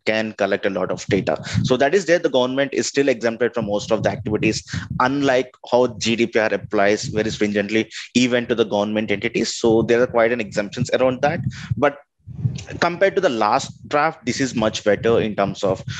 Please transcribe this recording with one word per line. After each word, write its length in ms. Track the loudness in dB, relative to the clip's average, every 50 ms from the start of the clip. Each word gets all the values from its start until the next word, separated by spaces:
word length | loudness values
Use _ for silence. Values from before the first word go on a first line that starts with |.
| -4
can 280 | -2 -2 -2 -2 -4 -4
collect 320 | -2 -2 0 0 0 0
a 40 | -2
lot 200 | -2 -2 -2 -4
of 160 | -4 -6 -4
data. 360 | -2 -2 0 0 0 -4 -4 -4 -4 -2 -2 0
So 140 | 2 2
that 160 | 2 2 2 2
is 120 | 0 2
there, 140 | 2 2 2
the 100 | 2 2
government 440 | 2 2 2 2 0 -2 -2 -2 -2
is 140 | -4 -4
still 220 | 0 0 2 2 2
exempted 440 | 0 0 -2 -4 0 0 -2 -2 -2
from 140 | -2 -2
most 240 | -2 -2 -2 0 0
of 120 | 0 0 0
the 60 | -2
activities, 540 | -2 -4 -4 -4 -2 0 0 0 0 -2 -6 -8 -8 -8 -8 -4 -2 0
unlike 520 | 0 0 2 2 2 2 2 2 0 -2 -8 _ -2 2
how 180 | 2 4 4 2 0 -2
G 160 | -2 0 2
D 120 | 2 2
P 120 | 2 2 2
R 140 | 2 2 0
applies 520 | -2 -4 -2 0 2 4 4 2 0 -2
very 240 | -4 -2 -2 -2 -2
stringently 600 | -2 -2 -2 0 0 0 0 0 0 0 0 -2 -6 -16 -8 -2 2
even 320 | 2 2 4 2 0 0
to 80 | 0 0
the 100 | 0 0
government 460 | 2 0 0 0 0 0 -2 -2 -2
entities. 440 | -2 -2 -2 -2 -2 -2 -4 -4 -2
So 260 | 0 2 4 4 4
there 200 | 4 4 4 2
are 60 | 2
quite 240 | 2 2 2 2 2
an 100 | 2 -2
exemptions 480 | -4 -4 -4 -4 -4 -4 -4 -6 -2 0
around 300 | 2 2 2 2 2 0
that. 180 | 0 -2 -2 -2 -4 -6 -8 -8 -8 -6 -2
But 200 | 0 0 0 0 -2 -10 _ _ _ _ -16 -6 -4 -4 -4 -4 -8 -10 -10 -4 -2
compared 360 | -2 -2 2 2 2 2 4
to 60 | 2
the 80 | 2 2
last 580 | 2 2 2 2 2 2 0 -4 -12 -16 -6
draft, 380 | -2 0 0 2 0 -2 -4 -6
this 160 | -4 -2 -2
is 140 | -2 -2 0
much 280 | 0 0 0 0 0 0
better 380 | 0 2 2 2 2 2 2
in 140 | 2 0 0
terms 280 | -2 -2 -2 -2 -2 -2
of 200 | -2 -2 -2 -6 -10 -10